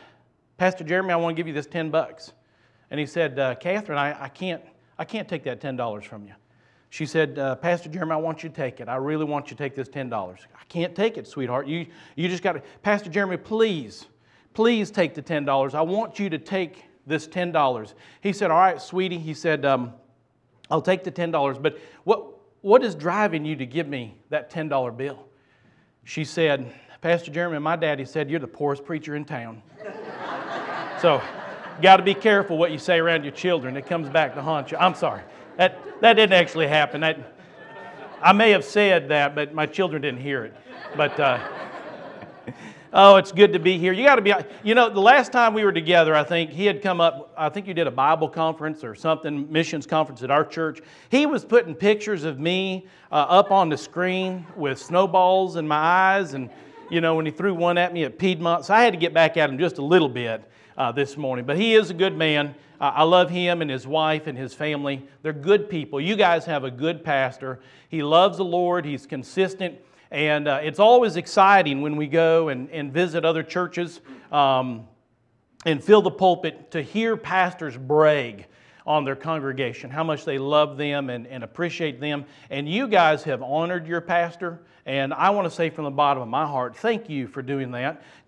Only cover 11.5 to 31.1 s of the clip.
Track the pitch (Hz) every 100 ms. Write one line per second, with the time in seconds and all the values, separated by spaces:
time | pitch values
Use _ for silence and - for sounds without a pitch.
11.5 | 127 139 165 156 - - - 175 180 190
12.5 | 156 - - 202 208 196 185 190 175 -
13.5 | 220 220 165 107 - - _ _ _ _
14.5 | - 233 226 196 - 165 151 131 151 139
15.5 | 139 135 151 165 202 220 - 196 156 -
16.5 | 190 170 - _ _ 135 151 156 180 175
17.5 | 160 139 120 104 - - _ 202 190 190
18.5 | 165 190 170 - 185 190 175 160 147 170
19.5 | 151 139 131 120 - _ _ _ _ _
20.5 | _ - 156 185 185 185 175 170 160 139
21.5 | 123 151 - - - 175 226 - - _
22.5 | _ 196 254 233 156 165 196 208 160 151
23.5 | 143 123 147 147 135 110 - _ 151 -
24.5 | 165 156 139 123 113 139 135 - _ _
25.5 | _ _ _ _ _ - - 147 175 156
26.5 | 135 123 - - - 165 170 170 156 175
27.5 | 151 156 170 156 139 131 160 143 160 120
28.5 | - 147 139 - 156 151 147 151 139 113
29.5 | 113 - - 214 220 220 - - - -
30.5 | 226 - - - - 170